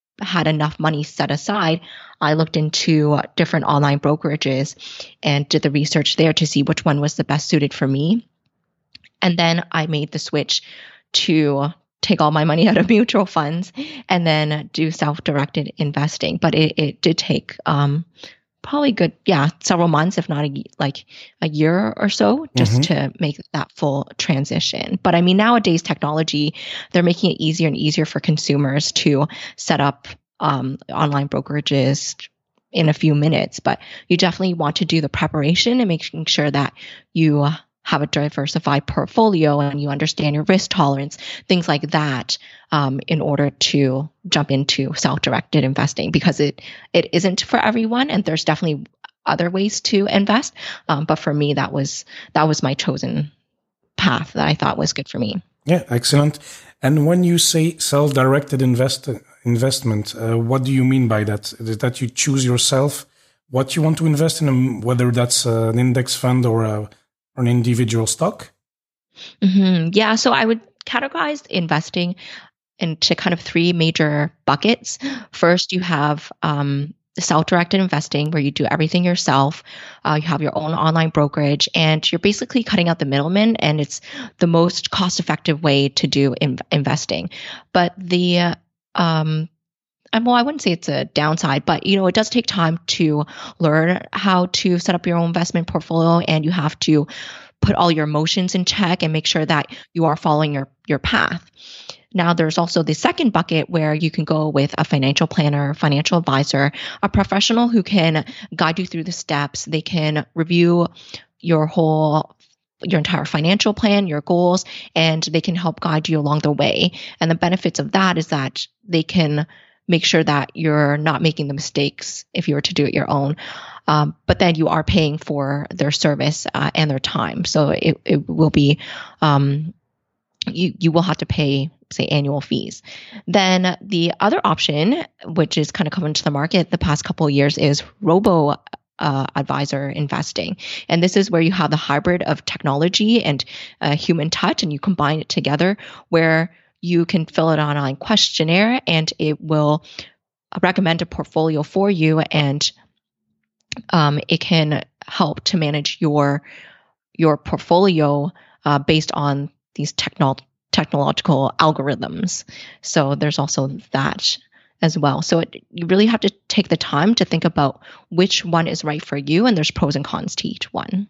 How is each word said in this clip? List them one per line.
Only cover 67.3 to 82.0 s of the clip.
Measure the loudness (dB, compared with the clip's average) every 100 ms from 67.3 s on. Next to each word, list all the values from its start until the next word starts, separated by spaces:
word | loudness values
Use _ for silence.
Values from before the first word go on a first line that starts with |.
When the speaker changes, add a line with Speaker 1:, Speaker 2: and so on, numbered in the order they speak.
| -2
Speaker 2:
an | 2
individual | 2 2 2 2 0 -2
stock? | 0 -2 -4 -18 _ _ _ _ _ _ -20 -20 0
Speaker 1:
Mm-hmm. | 2 4 4 4 2
Yeah. | 2 2 2
So | 2
I | 2
would | 2 0 -4 _ -6
categorize | -4 -4 -4 -4 -6 -6
investing | -4 0 -2 -2 -4 -4 -6 -12 -20 -20 _ _ -8
into | -6 -2 0
kind | 0 0
of | -4
three | -2 0 2
major | 2 0 2 2 2 -2 _ -2
buckets. | 0 2 0 -4 -10 -8 -10 -12
First, | 0 2 2 0
you | -4
have, | -2 0 0 0 -6 -6
um, | -4 -2 -2 -2 -4 -10 _ -8
self-directed | 0 0 2 2 2 2
investing, | 2 0 -2 -2 -2
where | 0
you | -2
do | 0 -2
everything | 0 0 2
yourself. | 2 0 2 2 2 -2 -14 -20 -20 -8
Uh, | -2 -2
you | 0
have | -2
your | -2 -4
own | -4
online | 0 2 2 2
brokerage, | 2 0 2 0 0 0
and | 2 2 2